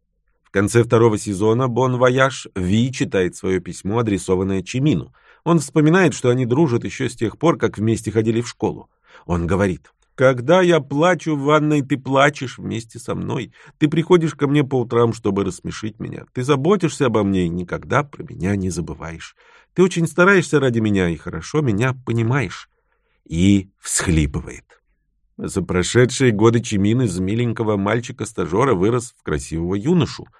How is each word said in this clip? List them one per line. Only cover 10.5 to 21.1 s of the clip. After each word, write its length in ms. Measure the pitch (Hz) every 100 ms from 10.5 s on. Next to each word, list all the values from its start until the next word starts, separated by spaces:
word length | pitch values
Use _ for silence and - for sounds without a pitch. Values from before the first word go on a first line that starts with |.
| 180
я 180 | 180 160
плачу 560 | 139 139 170 180 - 151
в 60 |
ванной, 400 | 139 151 151 151
ты 160 | 135 139
плачешь 600 | 131 135 143 147 123 -
вместе 400 | 98 107 117 117
со 160 | - 95
мной. 360 | 92 120 107 _ - _
Ты 80 | 156
приходишь 480 | 160 160 180 160 -
ко 120 | 139
мне 160 | 147
по 160 | 135 135
утрам, 320 | 120 117 120
чтобы 320 | 113 104 98
рассмешить 560 | 95 90 - - 107 107
меня. 260 | 90 73 -
Ты 100 | -
заботишься 640 | 127 143 143 208 165 - 135
обо 160 | 110
мне 240 | 101 95 90
и 20 |
никогда 540 | 85 90 82 78 123
про 180 | 143 -
меня 340 | - 120 87 101
не 140 | 92
забываешь. 680 | 87 80 76 78 82 - _ _ _ _
Ты 80 | -
очень 240 | 185 175 165
стараешься 540 | - 180 196 151 151
ради 180 | 131 117
меня 320 | 110 98
и 60 | 87